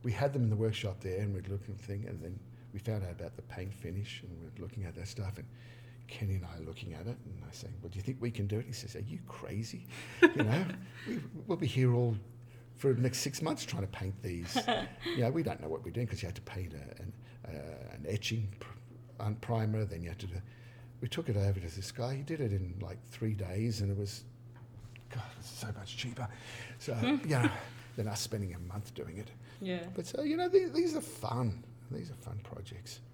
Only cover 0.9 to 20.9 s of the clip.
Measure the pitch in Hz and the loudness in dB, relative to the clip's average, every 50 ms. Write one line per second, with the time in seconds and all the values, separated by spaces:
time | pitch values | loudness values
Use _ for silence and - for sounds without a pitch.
0.9 | 92 - - 95 92 92 104 101 98 92 85 95 101 98 98 - 95 95 - - | -2 -2 -2 -2 0 2 2 2 0 0 -2 -2 -4 -4 -4 -6 -8 -8 -6 -4
1.9 | 101 101 110 - - 82 76 82 90 - - - - - - - - 101 - - | -4 -4 -4 -4 -6 -6 -6 -6 -8 -8 -10 -12 -16 -16 -16 -10 -10 -6 -2 0
2.9 | 110 104 95 90 87 - 85 82 - - - - - - 92 95 101 - - 85 | 0 0 0 -2 -4 -6 -6 -8 -8 -10 -10 -8 -6 -6 -4 -6 -6 -6 -6 -4
3.9 | 87 95 104 - - - - 87 87 82 82 78 - - 87 - - - 98 85 | -2 -2 -4 -4 -6 -10 -10 -10 -10 -10 -10 -12 -10 -8 -8 -6 -4 -4 -4 -4
4.9 | 80 - 87 98 - - 101 92 - - 71 - - - - - - - - - | -4 -6 -6 -6 -4 -4 -2 -2 -2 -4 -8 -10 -12 -16 -16 -16 -16 -16 -16 -16
5.9 | - - - - - - 110 98 95 95 87 85 85 82 80 80 82 - - 92 | -16 -16 -14 -12 -6 -2 0 0 2 0 0 -4 -6 -8 -6 -8 -8 -8 -6 -8
6.9 | 82 76 85 110 123 123 - - 95 82 - - - - - 120 117 - - - | -6 -6 -4 -6 -6 -6 -8 -10 -10 -8 -10 -10 -10 -10 -8 -8 -8 -8 -8 -6
7.9 | - 95 - - 139 131 117 120 113 - 101 101 104 107 - - 117 - - - | -6 -4 -2 -2 -2 0 0 -2 2 2 2 2 2 2 0 -2 -6 -6 -6 -6
8.9 | - - 101 117 156 175 - - - 120 - - - 104 113 - - - - - | -6 -4 -4 -4 -4 -6 -6 -8 -8 -8 -6 -2 -2 -2 -2 -2 -4 -8 -8 -8
9.9 | - - - - - - - 330 - - - 107 120 165 190 - - - - - | -10 -10 -10 -10 6 10 10 10 10 10 6 6 8 6 6 4 0 -4 -8 -10
10.9 | - - - - 233 - - - - 160 - - 185 - 175 120 - 131 131 127 | -12 -10 -6 -4 -2 -2 -2 -4 -8 -8 0 0 2 4 4 4 6 8 8 10
11.9 | 123 120 123 120 113 101 98 - - - - - - - - - - - - 139 | 10 8 8 6 4 2 0 -6 -14 -16 -16 -16 -16 -18 -18 -18 -12 4 6 6
12.9 | 127 117 123 131 127 - - 147 127 - - 156 302 - - - - - 98 95 | 8 8 6 4 4 4 0 0 0 2 2 2 2 2 0 -2 0 0 0 -2
13.9 | - - 98 95 98 95 - 95 90 87 85 85 - - - - 240 - - - | -2 -2 -2 -2 -2 -2 -2 -2 -2 -2 -2 2 2 2 4 4 2 2 0 -4
14.9 | - - - 339 339 131 120 113 131 165 156 - 78 - 76 76 80 - 120 90 | -6 -6 -2 -2 2 4 4 4 4 4 2 2 0 -2 -2 -2 -2 -2 -2 -4
15.9 | 82 107 123 110 - 101 - 85 87 - - - - 92 92 85 80 71 69 69 | -2 0 0 0 0 -2 -2 -4 -6 -6 -8 -8 -6 -4 -4 -4 -6 -8 -10 -10
16.9 | - - - 92 - - - - - - - - 87 73 71 78 80 67 65 - | -10 -10 -10 -10 -10 -10 -14 -16 -16 -14 -10 -8 -8 -8 -6 -8 -8 -10 -10 -10
17.9 | - - 71 78 101 101 - - 110 113 107 98 101 - - - - - - - | -10 -6 -2 0 0 2 2 2 0 2 0 0 -4 -6 -10 -12 -12 -14 -14 -14
18.9 | - - - - - - 107 107 107 113 - - 120 113 110 107 107 110 107 98 | -16 -16 -16 -16 -8 -2 0 0 0 0 0 2 2 4 4 4 4 4 2 0
19.9 | - 82 85 85 85 - - 92 87 92 - - - - - - - - - - | 0 -4 -4 -4 -4 -4 -4 -4 -4 -4 -6 -8 -12 -16 -16 -16 -16 -16 -16 -16